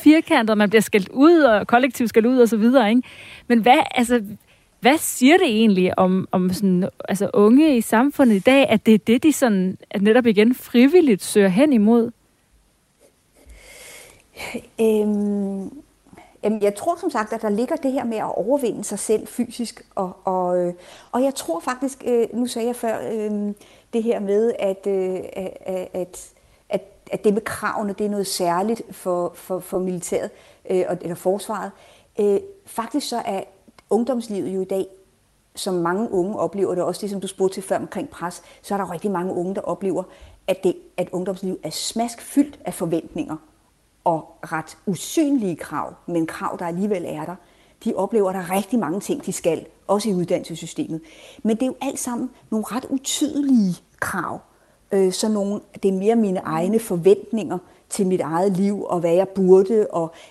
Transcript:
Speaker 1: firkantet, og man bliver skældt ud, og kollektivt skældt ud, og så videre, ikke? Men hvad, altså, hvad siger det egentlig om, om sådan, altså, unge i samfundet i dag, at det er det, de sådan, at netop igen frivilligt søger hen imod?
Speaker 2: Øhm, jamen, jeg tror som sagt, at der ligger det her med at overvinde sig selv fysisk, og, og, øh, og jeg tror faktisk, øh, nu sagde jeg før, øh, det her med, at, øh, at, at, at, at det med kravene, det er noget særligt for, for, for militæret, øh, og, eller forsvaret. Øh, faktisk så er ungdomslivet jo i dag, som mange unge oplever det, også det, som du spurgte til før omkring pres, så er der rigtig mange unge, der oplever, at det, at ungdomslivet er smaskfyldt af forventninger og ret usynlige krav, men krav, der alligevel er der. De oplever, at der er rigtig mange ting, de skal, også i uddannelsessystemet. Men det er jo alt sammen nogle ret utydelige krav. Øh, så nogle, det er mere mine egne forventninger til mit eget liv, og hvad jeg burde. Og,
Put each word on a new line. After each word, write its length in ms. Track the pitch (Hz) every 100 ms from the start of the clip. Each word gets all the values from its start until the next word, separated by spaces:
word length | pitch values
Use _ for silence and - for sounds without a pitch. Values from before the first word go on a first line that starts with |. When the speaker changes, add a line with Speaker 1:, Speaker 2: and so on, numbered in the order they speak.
Speaker 1:
firkantet, 480 | 285 311 - 302 220
og 80 | 214
man 100 | 208
bliver 120 | 214
skældt 260 | - 214 185
ud, 300 | - 294 339
og 260 | 277 214 185
kollektivt 420 | 240 262 - 233
skældt 180 | - 220
ud, 120 | 262
og 100 | 233
så 80 | 226
videre, 320 | 226 262 208
ikke? 120 | 240 - - - - -
Men 100 | 240
hvad, 200 | 220 285 -
altså, 320 | - 233 247 202 208 _ _ _ _
hvad 180 | 226 311
siger 380 | - - 254 359
det 100 | 349
egentlig 520 | 214 226 185 180 -
om, 300 | 185 190 -
om 200 | 185 185
sådan, 360 | 185 202 180 185 - -
altså, 220 | 196 202
unge 420 | - 208 254 320 247
i 40 |
samfundet 540 | 214 220 277 - 262
i 40 | 202
dag, 300 | 180 269 247
at 180 | 220 -
det 80 |
er 40 | 220
det, 240 | - 240
de 100 | 320
sådan, 460 | 277 254 196 185 - -
at 120 | -
netop 240 | 202 226 240
igen 280 | 196 214
frivilligt 680 | 254 - 240 262 359 311 190
søger 240 | - 214 196
hen 240 | 180 302
imod? 380 | 247 208 233 233 - _ _ _ _ _ _ _ _ _ _ _ _ - - - - - - - - _ - - 240 - -
Speaker 2:
Øhm, 880 | 220 214 208 208 208 202 196 196 190 285 - _ _ - - _
jamen, 180 | - 220
jeg 120 | 202
tror 220 | 202 330 339
som 100 | 381
sagt, 220 | 233 214
at 100 | 226
der 60 | 220
ligger 280 | 208 247 311
det 160 | 285
her 120 | 262
med 120 | 240 220
at 200 | - -
overvinde 480 | 208 285 240 -
sig 140 | 208 202
selv 280 | - 214 -
fysisk, 600 | - 240 - 233 - -
og, 220 | - 185 185
og, 340 | - 185 180 180
øh, 160 | 175 175 - - -
og 100 | 247
jeg 120 | 269
tror 260 | 269 - 330
faktisk, 420 | 302 247 277 269 -
øh, 200 | 240 233
nu 140 | 220 247
sagde 220 | 240 233
jeg 80 | 240
før, 220 | 233 - 123
øh, 420 | 220 214 208 208 202 - _ _
det 100 | 233
her 180 | 220 202
med, 320 | 196 202 226 -
at, 280 | 196 190 202
øh, 340 | 196 185 185 -
at, 560 | - 190 - - 185 185
at, 360 | 185 180 - - _ _ _ _
at, 140 | 196 - _ -
at 140 | 190
det 100 | 214
med 80 | 208
kravene, 500 | - - 208 - 208 196
det 80 | 208
er 40 |
noget 160 | 208 190
særligt 560 | - 180 170 208 233 -
for, 420 | 190 190 175 175
for, 240 | - - 185
for 200 | 180 185
militæret, 520 | 185 180 - 196 - - _ _ -
øh, 140 | 185 180
og, 80 | 175
eller 120 | 165
forsvaret. 560 | 175 180 196 - 190 196 - _ _ _ -
Øh, 180 | 208 202 196 - -
faktisk 420 | - 233 294 -
så 140 | 240
er 160 | 226 196 - _ _ _ _
ungdomslivet 580 | 202 240 240 233 202 139
jo 60 | 190
i 40 |
dag, 220 | 185 190 190 - _ _ _ _ _
som 200 | - -
mange 360 | 180 175 185 226
unge 260 | 190 175 214
oplever 360 | 165 202 180
det, 100 | 180
også 160 | 160 180
det, 100 | 208
som 100 | 196
du 60 | 185
spurgte 280 | - 190
til 80 | 196
før 160 | 190 180
omkring 300 | 165 - 165
pres, 340 | - 170 180 - -
så 120 | -
er 40 | 202
der 140 | 180
rigtig 180 | 170 214
mange 240 | 185 185
unge, 200 | 180 175
der 60 | 196
oplever, 420 | - 175 190 160 190 - - - -
at 180 | 185
det, 120 | 180 - - -
at 120 | 180
ungdomslivet 460 | 175 185 185 185 185
er 80 | -
smaskfyldt 880 | - - 226 233 233 - - - -
af 100 | -
forventninger 640 | 180 180 165 - - - 156 - _ _ _ _ _
og 300 | 175 160 - -
ret 360 | - 160 - - -
usynlige 680 | 170 - - 294 277 202 156
krav, 380 | - 147 - 170 -
men 200 | 170 160
krav, 300 | - 196 -
der 80 | 175
alligevel 380 | 170 202 196 170
er 180 | 151
der. 100 | 156 185 _ _ _ _
De 100 | 220
oplever, 340 | - 196 233 196
at 60 |
der 60 | 190
er 100 | 170 190
rigtig 220 | 208 247
mange 220 | 147 190
ting, 260 | 196 180 -
de 60 |
skal, 340 | 180 175 151 - _ -
også 220 | 202 220
i 20 |
uddannelsessystemet. 840 | 180 170 175 - 160 165 - - 160 - - - -
Men 140 | 214 220
det 60 |
er 40 | 262
jo 100 | 254
alt 160 | 269 269
sammen 320 | - 240 254 - _
nogle 160 | 220 214
ret 120 | 226 -
utydelige 840 | - - - 302 - 277 247 196 170 _ _
krav. 400 | - 190 160 - - _ _ _ _
Øh, 200 | 202 185
så 160 | 185 220
nogle, 320 | 214 202 208 - -
det 60 | 196
er 40 |
mere 240 | 190 202 233
mine 240 | 208 180
egne 380 | - 160 180 220
forventninger 800 | 226 180 165 202 - 220 156 180 - _ _
til 180 | - 185
mit 140 | 185
eget 320 | 143 165 202 185
liv, 280 | 196 202
og 160 | - 175
hvad 120 | 170
jeg 160 | 170 190
burde. 580 | 196 185 190 190 220 208
Og, 220 | 170 160 - -